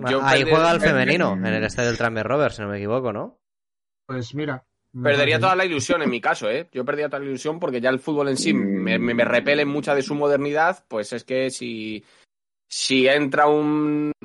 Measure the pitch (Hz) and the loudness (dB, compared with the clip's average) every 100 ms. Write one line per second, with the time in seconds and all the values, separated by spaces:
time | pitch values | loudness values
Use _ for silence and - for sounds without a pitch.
0 | 127 135 135 131 135 156 165 170 165 135 | 0 0 4 4 4 4 4 4 2 2
1 | 127 170 143 95 113 110 107 - 120 113 | 2 2 0 0 -2 -2 -2 -2 -2 0
2 | 117 113 107 143 127 - 104 101 101 123 | -2 -2 -2 0 0 -2 -6 -4 -2 -2
3 | 127 104 202 - _ _ _ _ _ _ | -2 -4 -8 -14 _ _ _ _ _ _
4 | - 127 113 139 147 127 _ _ _ 127 | -10 -10 -8 -6 -6 -6 _ _ _ -4
5 | 139 143 143 156 190 185 185 151 - 170 | 0 2 2 2 2 2 0 -2 0 0
6 | 139 120 143 165 107 131 - 131 123 143 | 0 0 0 0 -2 -4 -4 -6 -4 -4
7 | 147 143 139 131 151 160 175 123 127 131 | -4 -4 -6 -6 -6 -4 -4 -2 0 0
8 | 165 147 139 135 - - 98 98 92 - | -2 -2 0 0 0 0 0 -2 0 0
9 | 120 120 117 120 131 147 143 143 147 143 | 0 2 2 2 2 0 0 -2 0 0
10 | 127 147 147 139 143 147 170 185 - 113 | 0 0 2 2 0 0 0 0 -6 -6
11 | 104 - - 131 131 127 120 113 110 107 | -6 -8 -4 -2 -2 -6 -10 -8 -10 -10
12 | - _ _ _ _ _ - - - 131 | -14 _ _ _ _ _ -12 -6 0 4
13 | 127 147 143 147 147 151 147 151 151 151 | 4 4 2 2 4 4 2 0 0 0
14 | 151 - | -2 -6